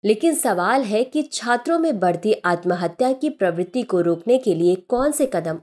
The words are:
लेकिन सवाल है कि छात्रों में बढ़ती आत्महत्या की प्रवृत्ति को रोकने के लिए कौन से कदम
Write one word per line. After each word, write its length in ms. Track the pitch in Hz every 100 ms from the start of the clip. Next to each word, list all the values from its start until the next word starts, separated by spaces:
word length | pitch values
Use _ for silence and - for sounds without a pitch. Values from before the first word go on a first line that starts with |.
लेकिन 300 | 208 220 330
सवाल 480 | 294 254 180 180 262
है 220 | 226 214
कि 180 | 254 302
छात्रों 560 | 302 - 226 240 262 339
में 220 | 320 214
बढ़ती 320 | 180 170 214
आत्महत्या 800 | 214 175 170 180 175 170 - 254
की 180 | 262 302
प्रवृत्ति 520 | - 185 165 180 254
को 180 | 220 180
रोकने 380 | 170 170 220 254
के 160 | 220
लिए 200 | 165 175
कौन 380 | 185 - 247 285
से 180 | 294 262
कदम 260 | 180 165 160